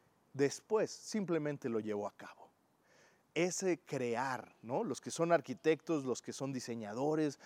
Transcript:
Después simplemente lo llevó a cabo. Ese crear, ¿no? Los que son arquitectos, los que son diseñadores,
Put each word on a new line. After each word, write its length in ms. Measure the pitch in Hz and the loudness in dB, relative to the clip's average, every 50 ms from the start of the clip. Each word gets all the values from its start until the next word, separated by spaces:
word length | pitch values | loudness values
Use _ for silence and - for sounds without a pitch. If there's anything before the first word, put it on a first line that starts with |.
| _ _ _ _ _ _ - | _ _ _ _ _ _ 0
Después 560 | 131 143 135 - - - - 214 220 185 143 | 2 2 2 2 -2 -6 0 2 2 2 0
simplemente 800 | - - - - - 220 196 160 170 160 151 147 147 135 - 127 | -2 -8 -10 -4 -2 -2 0 2 0 0 0 0 -4 -2 -2 0
lo 100 | 113 110 | 0 0
llevó 280 | 107 107 104 104 101 101 | 0 0 -2 -2 -4 -6
a 100 | - - | -8 -10
cabo. 320 | - - - - - - _ _ _ _ _ _ _ _ - - - - _ _ _ _ - | -18 -18 -18 -18 -20 -20 _ _ _ _ _ _ _ _ -20 -20 -20 -20 _ _ _ _ -2
Ese 460 | 151 170 185 175 - 190 185 170 - | 0 0 0 0 0 2 2 0 0
crear, 760 | _ - - 135 123 120 113 113 127 131 127 120 - - - _ | _ -6 -4 -2 0 0 0 0 0 0 -2 -4 -6 -10 -16 _
¿no? 220 | - 113 127 165 233 | -8 -4 -2 -2 0
Los 160 | 147 135 - | 0 -4 -4
que 120 | - - | -6 -8
son 200 | - - 165 170 | -2 0 2 6
arquitectos, 720 | 170 156 135 - - - - 156 160 147 - - 165 151 135 | 6 4 4 2 -8 -2 4 2 2 2 2 0 0 0 2
los 180 | 131 117 - | 0 -2 -4
que 120 | - - 113 | -4 -10 -8
son 180 | - 139 135 | -6 -6 -4
diseñadores, 880 | 135 127 - - 117 117 110 101 104 120 139 147 156 156 156 147 135 - - | -4 -4 -4 -6 -6 -6 -6 -6 -4 -2 0 0 2 2 2 0 -2 -4 -14